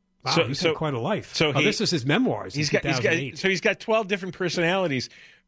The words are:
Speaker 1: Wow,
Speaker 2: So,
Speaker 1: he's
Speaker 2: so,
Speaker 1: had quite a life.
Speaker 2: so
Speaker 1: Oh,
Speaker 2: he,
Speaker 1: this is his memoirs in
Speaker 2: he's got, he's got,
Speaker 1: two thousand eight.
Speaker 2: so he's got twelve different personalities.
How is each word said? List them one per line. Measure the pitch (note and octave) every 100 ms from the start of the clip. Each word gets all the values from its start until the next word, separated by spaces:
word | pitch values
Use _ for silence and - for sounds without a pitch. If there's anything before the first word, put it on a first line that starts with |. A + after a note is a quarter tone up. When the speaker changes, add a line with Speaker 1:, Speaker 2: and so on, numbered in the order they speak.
| _ _
Speaker 1:
Wow, | B2+
Speaker 2:
So, | D3 C#3+
Speaker 1:
he's | C#3+
Speaker 2:
so, | E3
Speaker 1:
had | D3+
quite | D#3
a | B2+
life. | C3 G3 -
Speaker 2:
so | - D#3
Speaker 1:
Oh, | B2+
Speaker 2:
he, |
Speaker 1:
this | G#3+ G3+
is | G#3
his | E3 B2
memoirs | E3 B3+ A2 -
in | C#3+
Speaker 2:
he's | D3
got, | F3+
he's | C#3
got, | C3
Speaker 1:
two | A#2+
thousand | E3
eight. | C#3 -
Speaker 2:
so | F#3+
he's | F#3+
got | A3 F#3+
twelve | - A3 G3
different | G3 F#3
personalities. | - F3+ F3+ E3+ F#3+ F3+ C3 - - - -